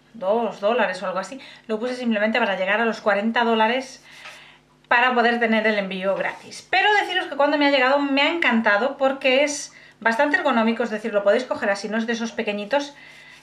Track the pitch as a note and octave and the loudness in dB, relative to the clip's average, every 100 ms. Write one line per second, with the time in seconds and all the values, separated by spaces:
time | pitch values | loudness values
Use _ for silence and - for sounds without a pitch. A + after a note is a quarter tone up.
0 | _ A3+ F#3 A3+ A3 F3 G3+ A#3+ - F#3 | _ -8 -2 0 -2 -2 0 0 0 -2
1 | F#3 F#3 F#3+ C4+ - - - G#3+ B3 B3+ | -6 -6 -6 -10 -18 -18 -8 -6 -6 -4
2 | A#3+ G#3 A3 B3 G#3+ F#3 F#3+ G#3+ A#3 G#3+ | -2 0 0 0 0 0 0 0 0 -2
3 | A3 G3+ A3 A#3+ A#3 A3+ A3 B3+ C4+ - | 0 0 0 0 0 2 2 0 -6 -14
4 | - - - - - - _ _ - B3 | -20 -20 -20 -20 -20 -20 _ _ 0 2
5 | B3+ A#3+ A#3 A#3 A3+ A3 G#3+ G#3 F#3+ F#3+ | 4 4 2 2 2 2 0 0 -2 -4
6 | F#3+ F#3+ - - - - - F4+ G#4 G#4 | -2 -2 -4 -8 -14 -18 -4 0 4 4
7 | F#4 F4+ - C#4 C#4+ D4 C#4+ C#4 B3+ C#4+ | 2 -2 -2 0 2 4 4 4 4 2
8 | C#4 C4+ D4 E4+ C#4+ A3+ G#3+ G3+ C4 C#4 | 2 2 2 2 2 2 2 2 0 0
9 | C4+ C4+ C4+ C4 D4 - - - - - | -2 0 2 2 2 -2 -12 -18 -20 -4
10 | A3 A3+ D4 D4 D4 A#3 A3+ A3+ A3+ G#3+ | -2 2 2 2 0 2 2 0 -2 -4
11 | A3+ G3+ G3+ A#3 B3+ D4 A3 G3+ G3+ A3 | -2 0 2 2 0 -4 -2 -4 -4 -4
12 | A3+ A3+ A3+ - A3 G#3 G3+ C#4+ C#4+ - | -4 -4 -6 -6 -6 -6 -2 -4 -4 -12
13 | - - - - | -20 -20 -20 -20